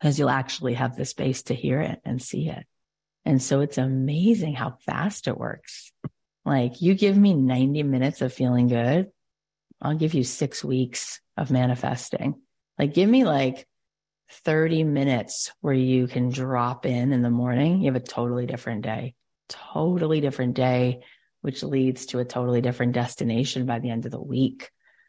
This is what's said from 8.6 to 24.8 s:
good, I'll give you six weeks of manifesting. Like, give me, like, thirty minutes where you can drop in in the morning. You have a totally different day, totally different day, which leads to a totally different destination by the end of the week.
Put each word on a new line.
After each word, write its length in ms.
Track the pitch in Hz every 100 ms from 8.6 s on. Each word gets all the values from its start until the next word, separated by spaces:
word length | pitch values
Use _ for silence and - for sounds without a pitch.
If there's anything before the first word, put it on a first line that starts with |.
| 123
good, 440 | 120 120 156 196 _ _ _ _ _ _ -
I'll 140 | 139 156
give 180 | 156
you 100 | 156
six 400 | 123 - 139 -
weeks 580 | 143 131 123 - - - _ -
of 140 | 127
manifesting. 920 | 127 123 123 - 123 - - 131 143 _ _ _ -
Like, 160 | 143
give 160 | 147 196
me, 140 | 254
like, 420 | 233 143 131 127 - _ _ _ _ _ _
thirty 540 | - - 156 160 160
minutes 680 | 156 143 139 123 101 - - -
where 120 | 151
you 340 | 131 127 127 123
can 220 | 123 123
drop 560 | 127 131 127 120 123 131
in 280 | 123 123
in 80 | 131
the 80 | 120
morning. 500 | 120 123 123 151 185
You 140 | 143
have 80 | 127
a 40 | 123
totally 400 | - 120 123 123
different 360 | 127 - 110
day, 340 | 110 110 120 - _ _ -
totally 720 | - - 151 165 180 160 156
different 360 | 143 131 123 120
day, 480 | 127 127 123 123 - _ _ _
which 220 | 151 131
leads 440 | 156 135 131 127 -
to 120 | 123
a 60 | 123
totally 340 | 123 123 123
different 320 | 123 123 123
destination 720 | 120 120 - 117 113 139 131 127
by 140 | 120
the 100 | 127
end 160 | 117 117
of 60 |
the 100 | 127
week. 480 | 143 127 131 - - _